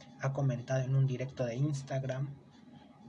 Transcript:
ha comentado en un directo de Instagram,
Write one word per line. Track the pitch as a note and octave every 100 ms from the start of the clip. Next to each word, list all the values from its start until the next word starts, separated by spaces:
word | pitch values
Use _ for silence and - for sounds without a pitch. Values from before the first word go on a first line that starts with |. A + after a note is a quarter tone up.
| - -
ha | C#3
comentado | C#3 C3+ C3 - C3
en | C3
un | C3+ C3
directo | B2+ C3+ -
de | B2 B2
Instagram, | D3+ C#3 - C3+ C3+ C3 C#3+ - - - - - - -